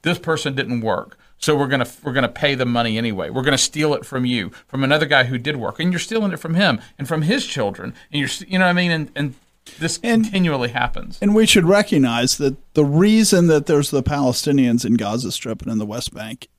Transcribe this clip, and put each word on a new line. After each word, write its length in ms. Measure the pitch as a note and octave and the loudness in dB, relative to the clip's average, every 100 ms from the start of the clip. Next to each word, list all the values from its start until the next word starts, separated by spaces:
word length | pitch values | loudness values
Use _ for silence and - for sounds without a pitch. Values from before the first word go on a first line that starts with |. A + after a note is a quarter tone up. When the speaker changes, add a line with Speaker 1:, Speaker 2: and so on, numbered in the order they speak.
Speaker 1:
This 160 | E3 E3+ | -2 -4
person 360 | - D#3 D3 | -2 -4 -2
didn't 260 | C3+ A#2+ A#2+ | -4 -4 -4
work, 380 | A2 F#2 - - _ _ | -2 -4 -6 -18 _ _
so 200 | - D3 | 0 0
we're 100 | C#3 | 2
gonna, 220 | C#3 A#2+ - | 0 -2 -6
we're 80 | C#3+ | -4
gonna 160 | B2+ B2 | -2 -2
pay 260 | - D3 | 0 -2
the 100 | C3+ | 0
money 320 | B2 A#2+ A#2 A2 | 0 0 0 -2
anyway. 320 | A#2 G2 D#2 | -2 -4 -6
We're 140 | C3 | -4
gonna 160 | C3+ C3+ | 0 0
steal 340 | - D3+ D3+ | -2 -2 -2
it 120 | D3 - | -2 -4
from 180 | C3 | -6
you, 260 | B2 B2 G#2 - _ | -2 -2 -6 -10 _
from 160 | C3+ | -4
another 220 | C3+ D3+ D3+ | 0 0 2
guy 180 | C#3+ | 2
who 120 | B2+ B2+ | 2 -2
did 200 | A#2+ D3 | -4 -4
work, 240 | A2 - | -6 -4
and 120 | E3+ | -2
you're 60 | F3 | -2
stealing 340 | - A3+ G#3 | -4 -2 -2
it 60 | E3 | -4
from 160 | E3 | -4
him 260 | E3 G3 A#2 - - | 2 2 0 -6 -12
and 120 | C#3 | -4
from 140 | D#3+ | -2
his 220 | D#3 C4 | 0 0
children, 480 | - C#3+ G2+ G2 - - - | -2 -4 -4 -4 -12 -14 -8
and 80 | D3 | -6
you're 80 | C3+ | -4
s-, 160 | - F#3+ | -6 -4
you 120 | F#3 | 0
know 60 | |
what 60 | F3+ | 2
I 40 | |
mean? 180 | F3 F3 | 2 0
And, 180 | E3 D3 | -2 -4
and 200 | - C#3+ B2+ _ _ - - | -6 -6 -8 _ _ -20 -8
this 220 | D#3+ - | -6 -4
Speaker 2:
And 220 | A#3 A3+ | 0 0
Speaker 1:
continually 460 | G#3+ G3 F3 C#3 A#2+ | 0 0 0 0 -2
happens. 480 | B2 B2 - - - | -2 -2 -2 -8 -2
Speaker 2:
And 140 | G3+ | 2
we 100 | G#3+ | 4
should 200 | A3 G#3+ | 6 6
recognize 760 | E3 G3+ G#3 E3 C3 A#2 B2+ - | 6 4 4 2 2 2 0 0
that 180 | C#3+ C3+ - | -2 -4 -4
the 100 | - | 0
reason 640 | D3 D3 G3+ A3 G#3+ F#3 E3+ | 2 4 6 6 4 4 4
that 180 | D3+ D3 | 4 4
there's 240 | D3 C#3 | 0 2
the 120 | C#3+ | -2
Palestinians 840 | B2 D3 C3 B2 - C#3 B2 A#2 A2 | -2 0 0 0 0 2 4 2 2
in 80 | |
Gaza 380 | A#2 G#2 A2+ A#2 | 0 0 -4 -4
Strip 280 | - A#2+ A2+ | -8 -8 -8
and 100 | - | -6
in 80 | A2 | -6
the 60 | |
West 300 | G#2 A2+ - | -6 -8 -10
Bank 340 | - A2 B2 - | -12 -14 -14 -18